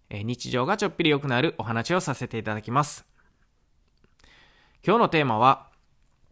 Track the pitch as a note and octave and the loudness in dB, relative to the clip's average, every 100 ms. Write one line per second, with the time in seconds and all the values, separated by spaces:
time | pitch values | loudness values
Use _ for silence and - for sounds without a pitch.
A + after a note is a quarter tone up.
0 | _ G#2 A2 B2 B2+ B2 C3+ G#3 G3+ - | _ -10 -6 -8 -4 -2 -2 -2 -2 0
1 | D#3 C#3+ C#3+ A#2+ E3 - A2 A2+ A#2 F3 | 0 2 0 0 0 -2 -4 -4 0 -2
2 | E3+ C3 B2 A#2 G#2+ G#2+ A2 B2+ D#3 - | -2 -6 -6 -6 -6 -8 -2 0 0 -4
3 | - _ _ _ _ _ _ _ _ _ | -14 _ _ _ _ _ _ _ _ _
4 | _ _ _ _ _ _ _ _ - A3+ | _ _ _ _ _ _ _ _ 2 4
5 | G#3+ D#3+ C3+ G#2+ B2+ - - _ _ _ | 4 2 2 4 4 4 -2 _ _ _
6 | _ _ _ | _ _ _